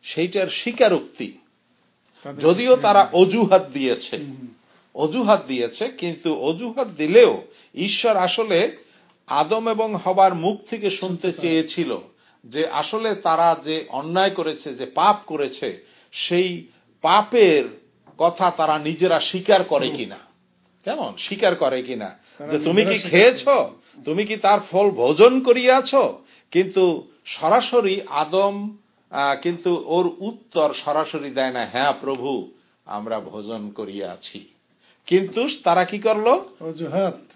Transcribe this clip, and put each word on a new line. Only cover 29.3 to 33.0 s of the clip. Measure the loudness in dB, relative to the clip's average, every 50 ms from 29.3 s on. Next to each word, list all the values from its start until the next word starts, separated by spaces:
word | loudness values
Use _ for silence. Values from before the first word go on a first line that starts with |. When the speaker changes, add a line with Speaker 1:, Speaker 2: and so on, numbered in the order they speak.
| -2 -2
Speaker 1:
কিন্তু | -4 -6 -6 -2 -2 -2 -2 -2 -2
ওর | -2 -2 0 0 -2 -4
উত্তর | -6 -12 -12 -12 -12 _ _ _ 0 0 0 -2
সরাসরি | -4 -6 -4 -2 -2 -2 -4 -6 -10 -10 -6
দেয় | -4 -4 -4 -2
না, | -4 -6 -8
"হ্যাঁ | -6 -4 -2 0 0 -2 -2
প্রভু, | -6 -8 -6 -6 -6 -6 -6 -6 -8 -10 _ _ _ _ _ _ _
আমরা | -12 -12 -10